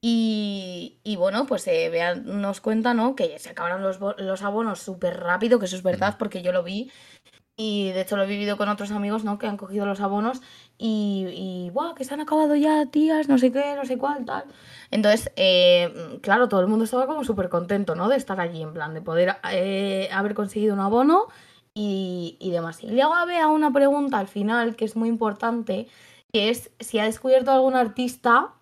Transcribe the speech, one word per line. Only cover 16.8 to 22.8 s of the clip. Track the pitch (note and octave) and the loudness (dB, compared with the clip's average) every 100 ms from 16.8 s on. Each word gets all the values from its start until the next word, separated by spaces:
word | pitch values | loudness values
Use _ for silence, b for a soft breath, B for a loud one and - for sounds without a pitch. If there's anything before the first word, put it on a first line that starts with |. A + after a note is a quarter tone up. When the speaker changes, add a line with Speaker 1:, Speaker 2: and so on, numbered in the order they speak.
| A3+ | 2
Speaker 1:
estaba | B3 C4 | 0 0
como | D#4 B3+ | -2 -4
súper | G3+ F3+ | -2 0
contento, | F3 F3 G3+ F#3+ D#3+ | -2 0 -2 -2 -2
¿no? | G3 | 0
De | C4+ | 0
estar | C4+ F#3+ | -2 -4
allí, | E3+ E3 | -4 -6
en | D#3 | -10
plan, | D#3+ D#3 | -8 -10
de | D#3+ | -8
poder, | E3 E3 F3+ G3 F3+ | -4 2 2 0 -4
eh, | F#3+ F#3+ G3 G3+ F#3+ F#3+ | -2 -2 -2 -2 -4 -4
haber | F#3+ G3+ G3+ | -2 -2 -2
conseguido | G3+ G#3+ G#3+ | -4 0 0
un | G3 | 2
abono | G3 A3+ C4+ E4+ A#4 B B B B | 2 4 6 4 2 B B B B
y, | - G#3 F#3+ F#3 F3+ E3+ - | -6 -4 -2 -4 -6 -8 -8
y | F#3 | -4
demás. | F3 E3 E3 | -4 -4 -10